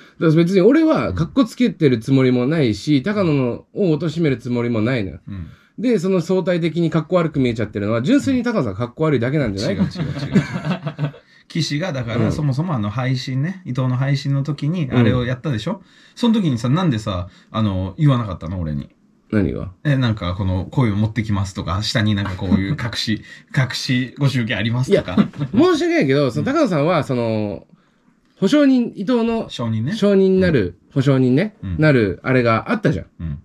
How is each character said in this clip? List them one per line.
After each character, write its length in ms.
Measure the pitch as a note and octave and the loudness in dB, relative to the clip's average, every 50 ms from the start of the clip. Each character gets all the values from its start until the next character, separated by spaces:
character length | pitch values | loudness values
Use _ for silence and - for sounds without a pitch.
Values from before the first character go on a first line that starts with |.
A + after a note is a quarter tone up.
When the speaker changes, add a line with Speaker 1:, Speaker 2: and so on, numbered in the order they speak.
| - - _ - - | -20 -18 _ 0 2
Speaker 1:
ら 40 | D#3+ | 4
別 220 | D3+ E3 E3+ E3+ G3 | 4 4 4 4 4
に 60 | F#3 | 6
俺 240 | F3 A#3 D4+ E4 D#4+ | 6 6 6 6 4
は 300 | D#4 D#4 - A2+ - F2+ | 4 2 2 0 -2 -2
格 180 | A2 E3+ - | -2 -4 -2
好 120 | - C4+ - | 2 0 0
つ 100 | - - | 0 0
け 140 | - B3+ A3 | -2 -2 -2
て 180 | E3 - E3 C3+ | 0 2 2 2
る 100 | B2 A2 | 2 2
つ 140 | A2+ C3+ | 0 2
も 100 | C3+ C3+ | 2 4
り 100 | C3 B2+ | 4 4
も 140 | B2+ B2 B2 | 2 2 0
な 140 | C3+ E3 E3 | 0 0 0
い 140 | C3+ A2+ G2+ | 0 0 0
し、 280 | F#2+ - D3+ D3+ C3+ | -2 0 0 0 0
高 220 | C3 G3+ G#3 G#3 F#3+ | 0 0 -2 0 0
野 80 | D#3+ | 2
の 320 | D3 C#3 B2+ A#2+ G#2+ - - _ | 2 0 0 -2 -4 -6 -12 _
を 240 | - D3+ G#3 E3+ D3+ | -4 -2 0 0 0
貶 260 | C#3+ F3 D#3 D#3 E3+ | 0 -2 -4 -2 0
め 60 | E3+ C#3+ | 0 0
る 80 | C3 | 0
つ 140 | A2 - A#2+ | -2 -4 -4
も 120 | B2 A#2+ | -4 -2
り 60 | A#2+ A#2+ | -2 -2
も 140 | A#2 A2 | -2 0
な 140 | G#2+ B2 C3+ A#2 | 0 0 0 -2
い 60 | G2 | -4
の 80 | F#2 | -6
よ。 60 | C#2+ - - | -10 -12 -14
Speaker 2:
う 40 | - | -14
ん。 160 | G2+ F#2 D#2+ - - _ _ _ - - | -12 -12 -12 -14 -16 _ _ _ -10 -4
Speaker 1:
で、 200 | G3+ B3+ A#3 F3+ | -2 0 0 0
そ 100 | D#3 F#3+ | 0 0
の 140 | F#3+ F3+ | 0 0
相 200 | D#3+ - F#3+ F#3 | 0 0 -2 0
対 200 | F3 F#3+ F3+ E3+ | 0 0 -2 0
的 180 | E3 D#3+ D#3 E3+ | -2 -2 -2 0
に 80 | E3+ D#3 | -2 0
格 200 | - D#3+ D3+ - | 0 -2 -2 0
好 80 | F3+ | 0
悪 120 | F3 E3 D3+ | 0 0 0
く 100 | - C#3+ | 0 0
見 120 | B2+ A#2+ | 0 0
え 40 | A2 | 0
ち 60 | A#2 | -2
ゃ 40 | G#2+ | -4
っ 20 | |
て 120 | - - G#2 | -4 -4 -4
る 80 | G2+ | -2
の 60 | G#2 | -2
は、 80 | A#2 A#2 | -2 0
純 220 | B2+ F3 C4+ C#4 | 2 2 2 2
粋 120 | - C4+ C4 | 2 0 -2
に 80 | B3 | 0
高 180 | A3+ B3 A3 G3+ | -2 -2 -2 -2
野 40 | C3 | -2
さ 60 | G2+ | -2
ん 40 | F2+ | -4
格 200 | F#2+ B2 A#2+ - | -6 -8 -8 -4
好 100 | - D#3 | -2 0
悪 140 | D#3+ C#3+ A2+ | 0 2 0
い 20 | |
だ 100 | A2+ B2+ | 0 0
け 60 | D3 | 0
な 100 | D#3 C3+ | 0 -2
ん 80 | G#2+ G2 | -2 -2
じ 80 | G2 | -4
ゃ 40 | A2+ E3+ | -4 -2
な 60 | G3+ | 0
い？ 20 | |
Speaker 2:
違 40 | E3 | 0
う、 20 | |
違 20 | F#3+ | -2
う、 40 | - | -2
違 120 | - F3+ | -2 -6
う、 340 | D#3 - - C#3+ - - - | -6 -6 -6 -6 -6 0 0
違 40 | C4 | 0
う。 720 | - - - F3 - D3+ F3+ - - D3+ - - D3 D3 | 0 0 -6 -8 -4 -4 -6 -4 -6 -10 -6 -4 -6 -6
<laughs> 0 | - - _ _ _ - _ - | -6 -10 _ _ _ -20 _ -8
岸 300 | - E3 D3 - C#3+ D3 | -4 -4 -4 -2 -2 -4
が、 140 | F#3 F#3+ | -4 -4
だ 100 | C#3+ C3 A#2 | -4 -6 -6
か 100 | A2+ A2 | -4 -2
ら、 100 | A2+ A2 | 0 0
Speaker 1:
う 40 | G#2 | 0
ん。 40 | |
Speaker 2:
そ 100 | - D#3+ | 0 0
も 120 | D3 C#3 B2 | -2 -2 0
そ 80 | C3+ | -2
も 100 | E3+ F#3 | -2 -2
あ 60 | D3 A2+ | -2 -2
の 100 | G#2 G#2 | -4 -4
配 280 | G#2 C3 B2+ B2+ C3 C3 | -4 -4 -2 -2 -2 -2
信 240 | - C#3+ C3 C3 | -4 -4 -4 -4
ね、 180 | C#3+ F3+ F#3+ - - | -4 -4 -6 -8 -10
伊 40 | C3 | -8
藤 120 | B2 C3+ | -4 -2
の 140 | B2+ B2+ B2+ | -2 -2 0
配 200 | B2 C3+ C#3 C#3+ | 0 0 0 0
信 160 | C3+ - C#3+ | -2 0 -2
の 100 | C#3 C#3 | -2 -2
時 280 | C3+ D#3 C#3+ - C#3 D3 | -2 -4 -6 -4 -4 -4
に、 160 | F3+ F3+ D3 | -2 -2 -2
Speaker 1:
う 80 | B2+ A#2 | 0 2
ん。 20 | |
Speaker 2:
あ 60 | B2 | 4
れ 100 | A#2+ A2 | 4 4
を 140 | B2+ B2+ A#2+ | 4 2 0
や 80 | B2 B2+ | -2 -6
っ 80 | - | -4
た 80 | - D#3 | -4 -4
で 80 | A#2+ G#2 | -4 -2
し 100 | - - | -4 -6
ょ？ 140 | A3 - - _ _ - - - - | -6 -8 -10 _ _ -20 -20 -16 -6
そ 140 | - A#3+ A#3 | 0 2 2
の 60 | A3 | 2
時 140 | A#3 F#3 D3+ | 2 2 0
に 80 | B2 | 0
さ、 140 | G#2+ - A#2+ | 0 0 0
な 120 | C#3 F#3 | 0 2
ん 60 | F#3 D#3+ | 2 0
で 100 | A#2 G#2+ | 0 0
さ、 300 | - A2 F#2 F2 F2 - - - _ _ | -2 -4 -4 -4 -6 -8 -12 -20 _ _
あ 120 | - A2 | -2 0
の、 320 | A2 G2+ F#2+ F#2 F#2+ F#2+ - - | 0 0 0 -2 -4 -4 -2 2
言 100 | D3+ C#3+ | 4 4
わ 80 | C3 | 4
な 80 | A#2+ A2+ | 2 0
か 100 | G#2 F2 | -4 -8
っ 40 | - | -8
た 100 | E2 D#2+ | -8 -8
の？ 100 | G2 F2+ | -6 -4
俺 160 | E2 D#2 D2+ | -4 -4 -4
に。 140 | C#2 - - _ _ _ _ _ _ _ - | -6 -8 -10 _ _ _ _ _ _ _ 0
Speaker 1:
何 220 | G#2+ G#2+ F#2 C2+ | 0 2 2 2
が？ 200 | A#1 - - F#2 - _ - | -2 -4 -8 -10 -12 _ -2
Speaker 2:
え、 120 | D3+ C#3 | 0 0
な 160 | C3 B2+ A2+ | 2 2 0
ん 20 | G#2+ | -2
か、 200 | - F2+ F2 F2+ | -2 -4 -6 -4
こ 120 | G#2+ G2 | -2 -2
の、 180 | F#2 F#2 F#2 F2 | 0 0 -2 -2
こ 200 | - - C#3+ B2+ | -2 0 0 0
う 20 | |
い 20 | G#2+ | 2
う 40 | |
の 40 | G2 | 2
持 120 | G#2 G#2+ G#2+ | 0 0 0
っ 40 | |
て 100 | - A#2 G#2 | 0 -4 -2
き 80 | - | -2
ま 120 | G2+ G2 G2 | -2 -2 -2
す 80 | F#2+ - | -4 -6
と 80 | G#2 | -8
か、 200 | - D#2 E2+ G2 | -6 -4 -4 -4
下 180 | G#2+ - - A#2 | -4 -2 0 0
に 140 | G#2 G#2+ G#2 | 2 2 0
な 80 | G2 | 0
ん 20 | G2+ | -2
か 120 | F#2+ F#2 | -4 -6
こ 100 | - G2 | -6 0
う 80 | F2+ G2 | 0 2
い 160 | F#2+ G2 G2+ | 2 2 -2
う 60 | D3 - | -4 -4
隠 100 | A#2+ A2+ - | -4 -6 -6
し、 280 | - - A2 G#2+ G#2 - - - | -6 -4 -4 -4 -6 -6 -16 -20
<laughs> 160 | - - _ - | -20 -14 _ -2
隠 200 | C#3+ B2 - - | -2 -2 0 -4
し 400 | - - - B2 B2+ C3 - - | -8 -4 -2 0 0 -2 -4 -4
ご 120 | - C#3+ C3 | -2 -2 0
祝 180 | A2+ B2 A2+ | 0 0 -2
儀 80 | G#2+ A#2 | -2 -2
あ 80 | F#2 | -2
り 80 | G#2+ A#2 | -2 0
ま 120 | A#2 B2+ | 0 0
す 80 | C3 - | 2 2
と 120 | G3 - | 2 0
か。 100 | - F2+ F2 | 0 0 2
Speaker 1:
い 40 | G#3+ | 2
や、 100 | G#3 - - - C#3+ B2+ | 2 0 0 -8 -6 -2
申 240 | - A3+ E4+ F#4 E4+ | 2 4 4 4 4
し 60 | C4+ | 2
訳 60 | E4+ E4 | 0 0
な 120 | E4+ D#4+ | 2 2
い 60 | - | 2
け 80 | C3 C3+ | 2 2
ど、 160 | D3 C#3+ B2 | 2 2 0
そ 100 | A#2 - | 0 -2
の、 60 | G#2+ | -2
高 160 | - C#4+ E4 | 0 0 0
野 60 | D4 G3+ | 0 2
さ 100 | F3+ D3 | 2 0
ん 80 | C#3+ | 0
は、 180 | E3+ F3+ D3+ - | 2 0 0 0
そ 100 | - C3 | -2 -2
の、 520 | A#2+ A#2 A2+ A2 G#2+ G#2+ G2+ F2+ - - _ - _ _ _ _ _ _ _ _ _ _ _ _ - | -2 -2 -2 -2 -2 -2 -4 -6 -10 -14 _ -20 _ _ _ _ _ _ _ _ _ _ _ _ -2
保 100 | F#3 G3 | 0 2
証 160 | C#4+ D4+ C#4+ | 4 4 4
人、 280 | C4+ C4 B3 A#3 - - | 4 4 2 2 -2 -6
伊 80 | - G3 | -8 -2
藤 200 | G3+ B3+ A#3 A3+ | -2 0 0 0
の 260 | A3+ A3+ A3+ A3+ - | -2 -2 -4 -6 -8
Speaker 2:
証 180 | - - A#2+ A2+ | -8 -6 -4 -2
人 160 | A2 G#2+ A2+ | -2 -2 -2
ね。 80 | D3+ | -4
Speaker 1:
証 220 | A3 A3+ G3+ G3+ G3 | -2 0 2 4 4
人 220 | F#3+ F#3+ F#3+ F#3+ | 6 6 4 4
に 40 | F#3 | 4
な 100 | F#3 F3+ | 4 4
る、 280 | D#3 A#2+ F#2 F2 - _ _ _ | 4 2 2 0 -6 _ _ _
Speaker 2:
う 40 | |
ん。 0 | - | -2
Speaker 1:
保 80 | C#3+ | 0
証 160 | A#2+ C#3+ C3+ C3 | 2 4 4 4
人 160 | C3 B2 B2+ | 4 4 4
ね、 220 | D3+ G#3 G#3+ - - | 2 2 0 -4 -10
Speaker 2:
う 40 | - | -8
ん。 100 | G2 E2+ D3+ | -6 0 2
Speaker 1:
な 140 | D#3 D#3 | 4 4
る、 280 | C3+ A#2+ G#2+ F#2+ E2+ - | 6 6 4 2 0 -4
あ 100 | - B2+ | -2 0
れ 100 | B2+ B2+ | 2 2
が 280 | A#2 A#2 A2+ G#2+ - - | 4 4 2 0 0 -2
あ 40 | A#3 | -4
っ 40 | A3+ | 0
た 120 | - C#3+ | 0 0
じ 80 | A#2 F#2 | 0 0
ゃ 20 | |
ん。 40 | - - _ - | -6 -10 _ -10
Speaker 2:
う 40 | F2 | -8
ん。 140 | D#2 C#2+ - | -8 -8 -8